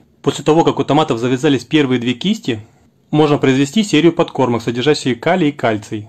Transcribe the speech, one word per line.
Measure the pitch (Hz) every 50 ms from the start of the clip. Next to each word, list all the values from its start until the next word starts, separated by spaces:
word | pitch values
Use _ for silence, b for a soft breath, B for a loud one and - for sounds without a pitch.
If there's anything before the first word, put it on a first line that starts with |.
| _ _ _ _ -
После | - - - -
того, | 160 151 165 165
как | 190 170 -
у | 131
томатов | - 139 151 156 156 131 113
завязались | 120 123 131 123 147 156 139 117 -
первые | - 156 151 143 127 127 123
две | 117 123 123
кисти, | 120 - 185 220 - - - 117 104 104 - _ _ _ _ _ _ _ _
можно | - 151 156 143 147
произвести | 135 - 131 131 135 139 139 - 226 208
серию | - - 147 160 170 165
подкормок, | - 165 - - - 131 120 120 110 -
содержащие | 131 120 123 123 147 147 - - 135 120
калий | 113 - 160 180 185 160 147
и | 143
кальций. | - - 117 110 104 107 - 113 107 104